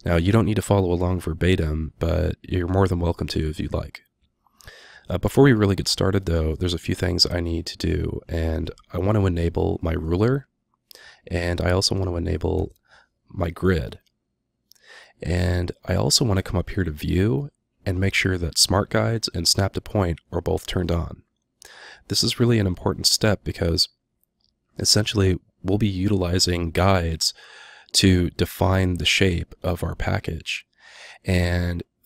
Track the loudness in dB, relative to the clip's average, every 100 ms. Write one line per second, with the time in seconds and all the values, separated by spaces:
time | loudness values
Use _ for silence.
0 | 0 2 4 4 4 0 2 2 2 2
1 | 0 0 -2 -2 2 2 0 -2 -6 -4
2 | -2 0 0 -4 -4 -4 0 2 2 2
3 | -2 -2 -4 -2 -4 -4 -6 -6 -8 -14
4 | _ _ _ _ _ _ -20 -20 -20 -20
5 | -8 -4 -2 6 6 6 4 2 -2 0
6 | 0 0 0 0 0 -2 -2 -4 -4 -2
7 | -2 0 0 -2 -4 -4 -6 -6 -2 -2
8 | -4 -6 -6 -4 -2 -2 -6 -10 _ -4
9 | 0 2 2 2 0 0 -2 -2 -2 -4
10 | -2 0 2 0 -4 _ _ _ _ -20
11 | -20 -20 -6 -4 -2 -2 0 2 0 -2
12 | -2 -4 -4 -2 -2 -2 -4 -8 _ -20
13 | _ _ _ -6 -6 -2 0 0 -2 -12
14 | _ _ _ _ _ _ _ _ _ -20
15 | -20 -12 -4 0 0 0 -2 -8 -4 0
16 | 2 2 2 0 0 -4 -4 -4 -4 -4
17 | -2 0 0 0 -4 _ _ _ -6 -2
18 | 0 0 -2 -2 -4 0 2 2 2 0
19 | 0 -2 -4 -4 0 2 0 -2 -4 0
20 | 0 -2 -6 -6 -2 -4 -2 -4 0 -2
21 | -2 -10 _ _ _ _ -20 -20 -20 -20
22 | -6 -2 0 2 2 4 2 0 -2 0
23 | 0 2 0 0 -4 -2 -2 0 -2 _
24 | _ _ _ _ _ _ _ -6 0 2
25 | 2 2 2 2 _ _ -2 0 0 0
26 | 0 0 0 0 0 0 -2 2 2 4
27 | 2 -2 -4 -6 -20 -20 -20 -20 -4 4
28 | 6 6 2 -2 -4 0 2 4 2 0
29 | 0 2 2 0 -4 -8 -6 -4 -4 -4
30 | -4 -2 -4 -8 -8 -10 -10 _ -20 -20
31 | -20 -14 -2 0 2 0 -2 -4 -10 _